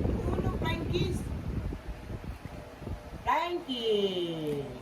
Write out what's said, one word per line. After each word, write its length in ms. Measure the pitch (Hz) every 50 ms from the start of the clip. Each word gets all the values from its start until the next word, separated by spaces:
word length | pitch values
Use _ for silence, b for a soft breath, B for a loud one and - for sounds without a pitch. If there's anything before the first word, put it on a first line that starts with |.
| - - - - - - -
Uno, 160 | - - 359 359 - -
flying 200 | 349 339 330 320 -
kiss. 320 | 359 359 349 359 381 - - - - - - - - - - - - - - - - - - - - - - - - - - - - - - - - - - - - - - - - -
Flying 400 | - 240 269 311 330 349 349 320 - 269
kiss. 960 | 254 240 226 220 214 202 196 196 185 180 175 170 165 160 156 151 147 143 135 127 127 -